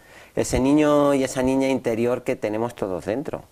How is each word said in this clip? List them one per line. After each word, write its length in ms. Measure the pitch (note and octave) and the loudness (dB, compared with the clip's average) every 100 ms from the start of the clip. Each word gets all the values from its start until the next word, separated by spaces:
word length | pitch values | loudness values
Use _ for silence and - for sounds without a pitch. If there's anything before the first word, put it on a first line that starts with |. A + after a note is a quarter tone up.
| - - - - | -20 -20 -10 -4
ese 240 | A2+ B2 | -2 2
niño 540 | C3 D3+ D3+ D3 C#3+ | 4 4 4 4 4
y 100 | C#3 | 2
esa 180 | C3 C3+ | 0 0
niña 280 | B2+ C3+ C3+ | 0 0 0
interior 540 | C3 B2 A2+ A#2+ B2 | 0 -2 0 0 -2
que 120 | B2 B2 | -4 -4
tenemos 400 | G#2+ G#2+ A#2+ - | -2 -2 -4 -4
todos 300 | G#2 F2+ E2+ | -6 -6 -4
dentro. 380 | A#2 D#3 - - | -4 -4 -10 -12